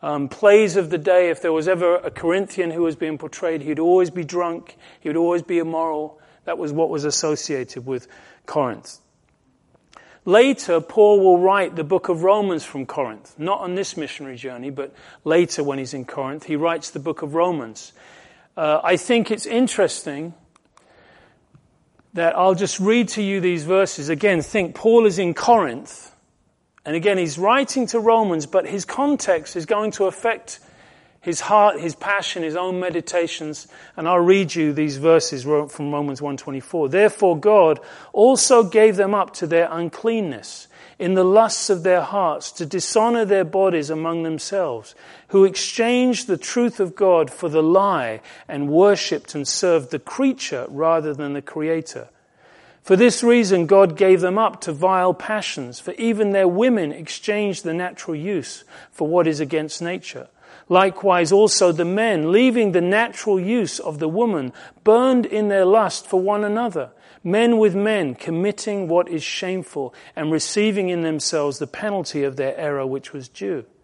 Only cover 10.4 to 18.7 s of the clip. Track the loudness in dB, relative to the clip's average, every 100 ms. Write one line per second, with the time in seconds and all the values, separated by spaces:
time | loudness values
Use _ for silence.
10.4 | 6 2 0 -2 0 4 6 8 6 6
11.4 | 6 2 0 -4 -2 -2 -2 -2 2 2
12.4 | 2 -4 -6 -12 -10 -6 -6 -8 -20 _
13.4 | -4 -4 -4 -8 -8 -8 -10 -12 -16 -14
14.4 | -14 -12 -14 -10 -12 -14 -20 -14 0 2
15.4 | 2 -2 -4 -4 -8 -12 -12 -10 -10 -10
16.4 | -8 -4 -2 -4 -8 -12 -8 -8 -6 -2
17.4 | -2 -2 -8 -16 -20 _ -20 -20 -20 _
18.4 | _ -6 -2